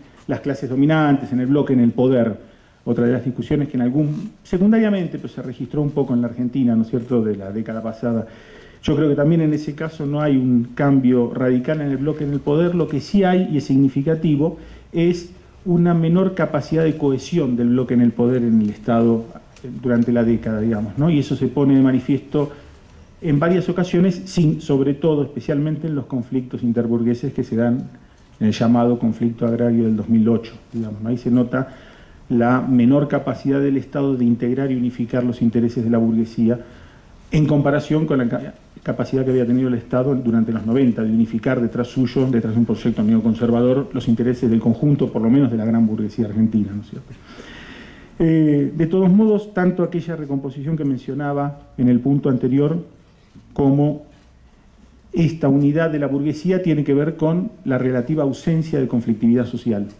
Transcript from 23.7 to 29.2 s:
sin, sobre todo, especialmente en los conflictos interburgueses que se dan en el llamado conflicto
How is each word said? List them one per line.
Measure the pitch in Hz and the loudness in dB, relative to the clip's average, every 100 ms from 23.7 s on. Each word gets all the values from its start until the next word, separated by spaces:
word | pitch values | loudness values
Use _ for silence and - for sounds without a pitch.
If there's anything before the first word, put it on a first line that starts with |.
| 185 175 170 190 170 - | -2 0 2 2 0 -6
sin, | 180 156 151 | 0 2 0
sobre | - 135 139 143 | 0 0 0 0
todo, | 165 147 | 0 0
especialmente | 135 113 - 143 156 151 160 | -2 -6 -4 -2 -2 -4 -4
en | |
los | 143 - | -6 -4
conflictos | 131 - 131 123 120 | -6 -4 -4 -4 -4
interburgueses | 120 117 113 117 117 120 139 | -2 0 0 0 0 -2 -4
que | - | -6
se | 123 113 | -4 0
dan | 120 127 - - - _ - - | 0 0 -4 -16 -20 _ -20 -4
en | 110 | -2
el | |
llamado | - 117 120 120 120 | 2 2 4 2 2
conflicto | 117 107 | 0 0